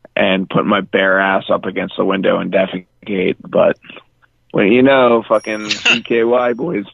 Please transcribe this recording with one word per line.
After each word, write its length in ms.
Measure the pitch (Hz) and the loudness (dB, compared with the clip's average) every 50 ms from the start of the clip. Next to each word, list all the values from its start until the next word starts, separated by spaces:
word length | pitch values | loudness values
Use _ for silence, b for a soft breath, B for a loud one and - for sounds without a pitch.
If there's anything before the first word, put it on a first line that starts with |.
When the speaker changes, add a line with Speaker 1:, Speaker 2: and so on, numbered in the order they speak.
| - - - | -16 -8 -2
Speaker 1:
and 340 | - 101 98 95 95 95 - | 0 0 2 2 0 -2 -2
put 160 | - - 71 | -2 0 0
my 140 | - 104 101 | 2 2 0
bare 380 | 95 - - 101 95 95 95 95 | 0 0 0 0 2 2 2 2
ass 240 | 98 98 95 95 - - | 2 2 0 0 0 0
up 140 | 92 92 - | -2 -2 -2
against 320 | 95 92 95 92 95 - | -4 -6 -4 -6 -6 -4
the 80 | - 98 | -2 -2
window 340 | 95 95 95 92 95 92 92 | 0 0 0 0 0 0 0
and 140 | 90 90 92 | -2 0 0
defecate. 840 | 95 95 95 - 92 92 _ _ _ - - 101 95 92 90 - - | 0 0 0 -4 -8 -12 _ _ _ -10 -6 -4 -2 -2 -2 -2 -4
But, 380 | - 185 - - - 85 - _ - - - - - _ _ _ _ _ _ _ _ _ - | -6 -6 -4 -4 -4 -4 -8 _ -12 -20 -20 -20 -20 _ _ _ _ _ _ _ _ _ -2
well, 120 | 110 104 | 0 2
you 160 | 95 117 127 131 | 2 4 4 4
know, 400 | 135 139 135 127 120 117 113 107 - | 4 4 4 4 4 4 2 2 2
fucking 420 | 113 107 - 113 110 107 104 104 | 0 0 0 -2 -8 -6 -4 -6
Speaker 2:
<laughs> 0 | |
Speaker 1:
C 320 | 107 - - - 247 - - | -6 -4 -2 -2 -2 -2 -2
K 220 | - 120 117 113 | -2 0 0 2
Y 280 | 117 123 123 123 120 120 | 2 2 2 0 0 -2
boys 300 | 113 147 170 175 107 101 - | -4 -4 -4 -4 -6 -6 -6